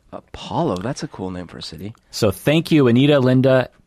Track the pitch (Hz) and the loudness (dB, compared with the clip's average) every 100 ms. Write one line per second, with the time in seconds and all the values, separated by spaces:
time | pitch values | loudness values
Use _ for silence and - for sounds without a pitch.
0 | _ - _ - - 113 165 90 110 151 | _ -20 _ -20 -8 -4 -4 -4 -6 -10
1 | 160 - 92 90 87 - - 80 101 - | -12 -10 -10 -10 -14 -16 -16 -14 -16 -18
2 | _ - 107 - - 160 160 156 127 117 | _ -2 -2 0 0 0 2 4 4 4
3 | 143 143 127 127 131 131 123 _ | 4 4 4 4 4 2 0 _